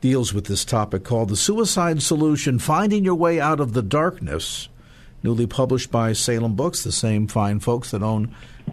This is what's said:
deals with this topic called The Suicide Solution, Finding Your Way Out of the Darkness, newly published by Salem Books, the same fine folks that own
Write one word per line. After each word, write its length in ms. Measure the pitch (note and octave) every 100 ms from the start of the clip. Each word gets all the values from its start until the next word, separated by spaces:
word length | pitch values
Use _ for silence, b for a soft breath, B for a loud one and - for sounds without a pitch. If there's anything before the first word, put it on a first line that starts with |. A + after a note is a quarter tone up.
deals 340 | C3 C3 A#2
with 120 | G2+ F#2+
this 180 | G2
topic 400 | - A2+ G#2 F#2+
called 260 | - A#2 G#2+
The 60 | G2+
Suicide 680 | - G#3+ G#3+ F#3+ E3+ D#3
Solution, 560 | - D3+ D#3 D3 D3 B2
Finding 460 | - E3 G#3 G#3
Your 100 | F#3
Way 260 | F3 E3+ E3
Out 200 | D3 D3+
of 120 | C3
the 100 | A#2
Darkness, 840 | G2+ D3 E3+ - D2 D2 - - - b b b b b
newly 240 | - A2+ A#2
published 440 | - B2+ B2+ -
by 220 | A#2 A2+
Salem 420 | G#2+ - A#2 A#2
Books, 280 | G#2 E3 F3
the 100 | -
same 340 | - A2+ G#2+ G#2+
fine 320 | A2+ G2+ G#2
folks 300 | B2 A#2+ -
that 100 | G#2
own 320 | G#2+ A2 A2+ B B B B